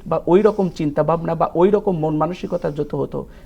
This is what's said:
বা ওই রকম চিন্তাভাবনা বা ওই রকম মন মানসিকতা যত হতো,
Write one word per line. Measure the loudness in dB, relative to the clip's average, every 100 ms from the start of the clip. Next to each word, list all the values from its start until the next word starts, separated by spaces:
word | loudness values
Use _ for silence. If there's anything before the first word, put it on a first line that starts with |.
| -4
বা | -2 4
ওই | 6
রকম | 6 2 -2
চিন্তাভাবনা | -2 -2 0 2 0 0
বা | -2 0
ওই | 2 4
রকম | 4 0 -2
মন | 0 0
মানসিকতা | -2 -4 -6 -4 -4
যত | -4 -6
হতো, | -6 -6 -8 -10 -16